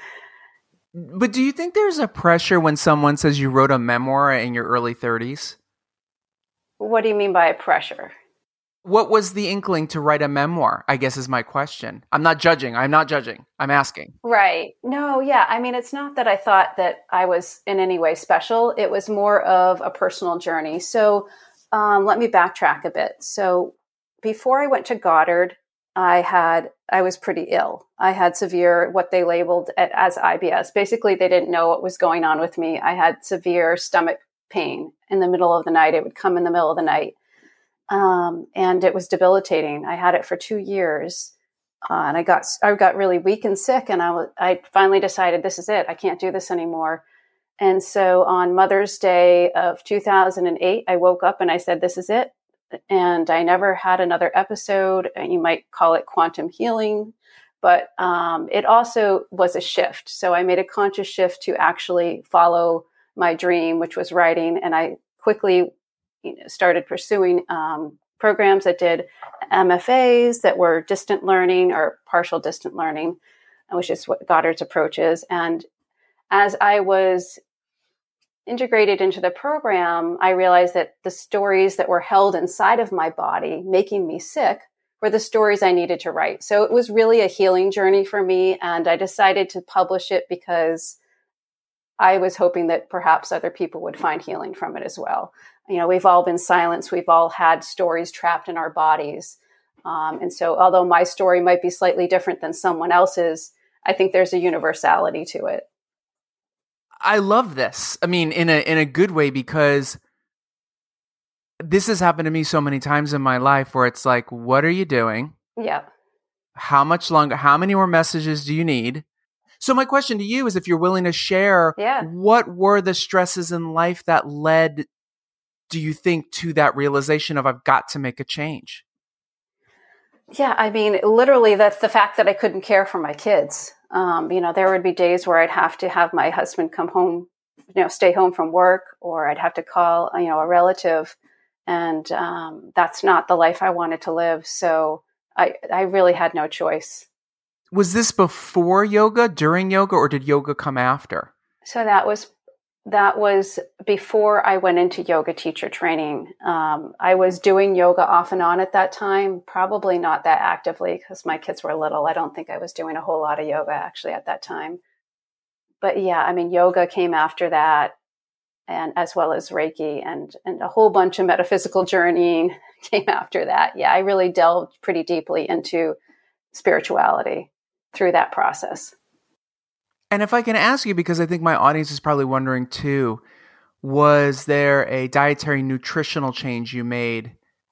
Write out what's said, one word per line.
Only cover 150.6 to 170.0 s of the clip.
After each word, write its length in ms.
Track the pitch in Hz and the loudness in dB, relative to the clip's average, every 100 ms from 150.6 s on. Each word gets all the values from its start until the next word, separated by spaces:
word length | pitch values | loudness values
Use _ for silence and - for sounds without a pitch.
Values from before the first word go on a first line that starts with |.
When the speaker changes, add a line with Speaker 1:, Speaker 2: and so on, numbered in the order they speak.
| 147 131 | -4 -2
Speaker 1:
after? 560 | 123 143 - 78 - _ _ _ | 0 -2 -6 -10 -10 _ _ _
Speaker 2:
So 200 | - 240 | -10 -4
that 240 | 220 196 - | 0 2 0
was, 240 | 208 - _ _ _ _ _ 208 | -4 -8 _ _ _ _ _ -4
that 320 | 196 196 - | 2 2 2
was 420 | 202 196 196 - - - 190 | 2 2 0 -6 -14 -8 -4
before 600 | 196 - 220 208 208 - | -4 -2 0 2 2 2
I 120 | 190 | 2
went 200 | 185 175 | 2 2
into 260 | 180 185 | 0 -2
yoga 280 | 170 165 156 | -2 -2 -2
teacher 380 | 165 165 156 - | -6 -8 -8 -8
training. 640 | - 175 160 151 143 - - 180 | -6 -4 -4 -4 -8 -10 -10 -6
Um, 480 | 165 156 151 - - | -2 -2 -4 -8 -4
I 160 | 180 185 | 2 4
was 240 | 185 180 | 4 2
doing 360 | 202 190 196 180 | 2 4 4 4
yoga 300 | 175 180 170 | 4 4 4
off 280 | 175 175 | 2 2
and 80 | 185 | 0
on 180 | 170 180 | 0 0
at 140 | 190 | 0
that 180 | 196 185 | 0 0
time, 500 | - 202 196 196 180 - | -2 -2 -2 -2 -6 -8
probably 500 | 185 185 208 196 180 | -4 -2 -2 -2 -2
not 280 | 170 160 165 | 0 0 2
that 160 | 156 | 2
actively 600 | 175 170 175 165 180 175 - | 2 -2 -4 -6 -6 -6 -10
'cause 180 | 185 165 | -12 -8
my 120 | 160 | -8
kids 260 | - - | -8 -8
were 120 | 165 156 | -6 -4
little. 300 | 151 151 151 | -2 -2 -2
I 60 | |
don't 240 | 165 156 - | -2 -6 -10
think 140 | 160 | -12
I 80 | 147 | -10
was 160 | 170 | -10
doing 240 | - 160 156 | -10 -10 -8
a 40 | |
whole 200 | 160 160 | -4 -4
lot 180 | 151 151 | -2 -4
of 80 | 151 | -4
yoga 240 | 151 147 | -6 -4
actually 400 | 147 165 - - | -6 -8 -12 -10
at 140 | - - | -10 -8
that 160 | - | -10
time. 380 | - 165 156 180 _ _ _ _ _ _ _ _ _ _ | -10 -12 -12 -14 _ _ _ _ _ _ _ _ _ _
But 220 | 196 196 | -4 -2
yeah, 200 | 190 170 | 0 0
I 120 | - | 0
mean, 180 | 180 170 | -2 0
yoga 340 | 175 180 180 175 | 2 4 4 0
came 280 | 202 175 | 0 0
after 360 | 165 156 - 170 | 0 -2 -2 -2
that, 460 | 156 156 147 143 - _ _ _ _ _ _ - | 2 2 2 0 -6 _ _ _ _ _ _ -12
and 240 | 165 160 175 | -8 -6 -6
as 180 | 175 180 | -4 -2
well 160 | 160 | -2
as 180 | 160 - | -2 -6
Reiki 560 | - 156 156 156 147 | -4 -4 -6 -8 -8